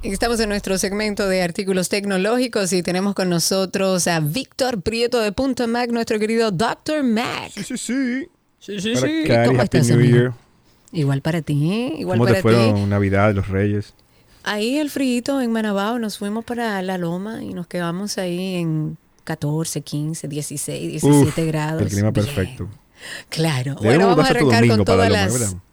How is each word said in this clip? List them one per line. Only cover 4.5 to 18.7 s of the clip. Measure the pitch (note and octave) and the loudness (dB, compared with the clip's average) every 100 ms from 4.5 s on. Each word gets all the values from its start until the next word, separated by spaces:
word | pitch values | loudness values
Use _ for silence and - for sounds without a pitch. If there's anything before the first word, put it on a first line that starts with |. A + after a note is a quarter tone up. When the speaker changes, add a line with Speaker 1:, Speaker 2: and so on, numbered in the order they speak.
| - B3 A#3 | -2 -2 0
Speaker 1:
Prieto | A3 A3+ A#3+ B3 | -4 -2 0 0
de | G#3+ | 0
Punto | G3 C4+ B3 A#3 | 0 -2 0 -2
Mac, | A#3 B3 | -2 -2
nuestro | A#3 A#3 A3 | -2 -2 -2
querido | G#3+ A3+ A3+ | 0 2 0
Doctor | E3+ A#3 D#4+ - D4+ | 0 -2 -2 -4 0
Mac. | C4 A3 - - - | 2 0 -2 -6 -8
Speaker 2:
Sí, | - | -10
sí, | G3 B3+ | -8 -8
sí. | - B3+ B3+ B3+ - _ _ _ | -4 -2 -2 -4 -8 _ _ _
Speaker 1:
Sí, | - G3+ | -12 -6
sí, | G3+ | -2
Speaker 2:
Para | B3+ C#4 | 0 0
Speaker 1:
sí. | D#4+ D#4 | 0 2
Speaker 2:
Cari, | A#2 A#2+ | 4 4
Speaker 1:
¿Cómo | B2+ | 2
Speaker 2:
Happy | - B2+ | 2 2
Speaker 1:
estás, | A#2+ | 4
Speaker 2:
New | A#2+ | 6
Speaker 1:
amigo? | A#2+ A#2+ | 6 6
Speaker 2:
Year. | B2 B2 _ _ _ _ _ | 4 -2 _ _ _ _ _
Speaker 1:
Igual | F3+ C#3 C#3 | -2 0 0
para | D#3+ E3 | -2 -4
ti, | D3+ C#3+ D#3 G#3+ A#3+ - | -2 0 0 0 -4 -6
igual | F3+ - | -2 2
Speaker 2:
¿Cómo | A#2 | 4
te | A2+ | 4
Speaker 1:
para | A2 A#2 | 4 4
ti. | |
Speaker 2:
fueron | A2+ G#2 G2+ | 4 2 0
Navidad, | G2+ G2 G2 G#2 | 2 2 4 4
los | G2 F#2 | 2 -2
Reyes? | F#2+ G#2 G#2 G2+ _ _ _ _ _ | 0 0 -2 -6 _ _ _ _ _
Speaker 1:
Ahí | - G#3 A3 C#4+ | -6 -2 -2 -2
el | D4 | -2
frío | C#4 C4+ B3 A#3 C#4 | -2 0 0 -2 -2
en | A#3+ | 0
Manabao, | A3+ G#3+ G3 G3+ B3 | -2 -2 -2 -2 -2
nos | A3 - | -6 -6
fuimos | G3+ A3 | -6 -6
para | A3+ A#3+ A#3 G3 | -6 -6 -4 -4
La | F#3 F#3 | -4 -4
Loma | E3+ F3 G3+ A3+ | -4 -4 -6 -10
y | G#3 | -10
nos | F#3 F3 | -10 -8
quedamos | F3+ E3+ F3 G#3 - | -6 -4 -4 -6 -6
ahí | F#3 F3 F#3+ F3+ | -4 -4 -4 -2
en | E3 | -2